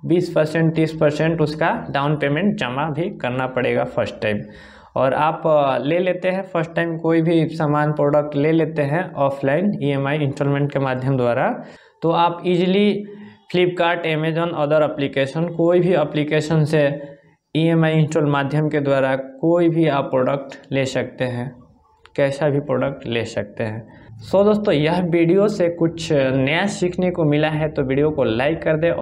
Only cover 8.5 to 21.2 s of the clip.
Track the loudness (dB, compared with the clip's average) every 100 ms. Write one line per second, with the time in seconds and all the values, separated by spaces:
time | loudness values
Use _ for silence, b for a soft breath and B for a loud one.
8.5 | 2 0 0 0 0 -4 -2 -2 0 0
9.5 | 0 0 0 -2 0 0 0 -2 0 0
10.5 | 0 0 -2 -2 -2 0 0 2 2 0
11.5 | -2 B B B B -2 2 2 0 0
12.5 | 2 2 4 2 0 B B B B _
13.5 | 0 2 2 0 0 -2 -2 0 -2 -2
14.5 | -2 2 2 2 0 -4 -2 -2 -2 -4
15.5 | 0 2 4 4 2 0 -2 0 0 0
16.5 | 0 2 2 2 0 B B B B _
17.5 | -2 2 2 2 2 2 2 2 0 0
18.5 | 0 0 0 0 2 2 -2 -4 -4 0
19.5 | 4 2 2 2 2 0 0 0 -2 -6
20.5 | -16 -6 -2 -2 -2 -4 -4